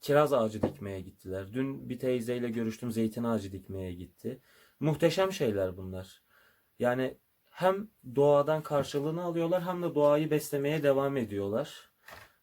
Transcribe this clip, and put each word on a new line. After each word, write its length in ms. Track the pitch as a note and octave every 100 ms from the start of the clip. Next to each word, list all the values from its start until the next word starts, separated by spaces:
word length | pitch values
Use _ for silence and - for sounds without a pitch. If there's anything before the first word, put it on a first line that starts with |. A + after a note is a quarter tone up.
kiraz 320 | - C#3+ D3
ağacı 300 | C3+ A2 A2
dikmeye 380 | - - G2+ F#2+
gittiler. 520 | F#2 - F#2+ F#2 G2
Dün 360 | A#2 C3+ C3+ B2+
bir 100 | B2
teyzeyle 500 | C3 B2+ A2+ B2 A#2+
görüştüm, 440 | A#2 A2+ A2 B2
zeytin 320 | A2 A2 A2+
ağacı 280 | A#2 A2 F#2+
dikmeye 400 | F#2+ - F#2+ F#2
gitti. 480 | F2 F2 _ A2+ C3 _ _ _ -
Muhteşem 520 | C#3+ D3 E3+ D#3+ F#3+
şeyler 440 | F#3+ C3+ G2 F#2+ F#2
bunlar. 460 | F#2 F#2 F#2 - _ _ _ _ _ -
Yani 400 | A#2+ B2 C3 C3 _ _ _
hem 380 | - F#3 F#3+ G#3+ _ C3 B2
doğadan 460 | C#3+ C#3+ C#3+ D#3
karşılığını 600 | D#3 D3 C#3 D3 D3 D#3+
alıyorlar, 400 | F3 E3 E3 F3+
hem 200 | F3 F3
de 120 | F3
doğayı 360 | C#3+ D3 D3 D#3
beslemeye 520 | D3+ D3 D3 C#3 D#3
devam 340 | C#3+ C3+ C#3 C#3
ediyorlar. 760 | A2 G2+ G2 G#2+ D#3 - - _ - - - _